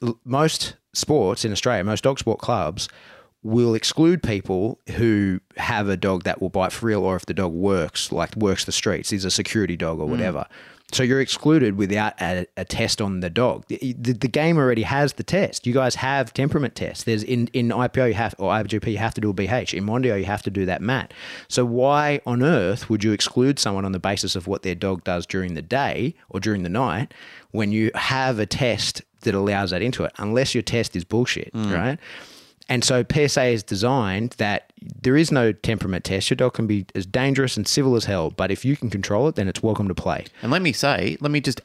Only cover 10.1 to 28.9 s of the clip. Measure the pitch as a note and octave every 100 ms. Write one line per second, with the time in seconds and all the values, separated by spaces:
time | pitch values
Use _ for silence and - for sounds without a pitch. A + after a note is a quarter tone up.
10.1 | - F2+ D2+ - - - - - - B2
11.1 | C3+ B2+ - D3 D#3 A#2+ G2 G2 G2+ G#2+
12.1 | - E2+ F2+ F2+ - F#2 - F#2+ - G2+
13.1 | F#2 F2+ E2+ B2 - - - C3 B2 A#2+
14.1 | A#2+ C3 D3 D#3+ E3 C3 A2+ G#2+ C#3 C#3+
15.1 | - - F#3 F#3+ - B2 B2+ B2+ - C3
16.1 | C#3 A#2+ - C#3 D#3 C3 - F#2 - -
17.1 | G#2+ G#2+ B2 A#2+ B2+ A#2+ A2 B2 - B2
18.1 | G#2 A2 - F#2+ G#2+ G2+ G#2+ A#2+ G2+ A2
19.1 | - G#2 G2 G2 B2 F#2 F2 G2+ A#2+ B2+
20.1 | G2+ F#2 G#2 - G2 F#2 E2+ G2+ C3 -
21.1 | - - - - - B2 A#2 C3 D3 D3
22.1 | C#3+ - A#2+ C#3 D3+ F2+ A2+ - A2 A2
23.1 | G#2 - - C3 C#3 A2 G2 G2 F#2 F#2+
24.1 | G2+ F#2+ F#2 F2+ G2 F#2+ F2+ G2 F#2 -
25.1 | F2 F2 F#2+ F#2 D#2+ D#2 C3+ C3 D2+ B2
26.1 | - _ G2 G2+ G#2 F2 G2+ B2 G2+ -
27.1 | - - - - G#2+ G#2 A2 A2 - -
28.1 | C3 C3 A2+ G#2 - B2+ G#2+ -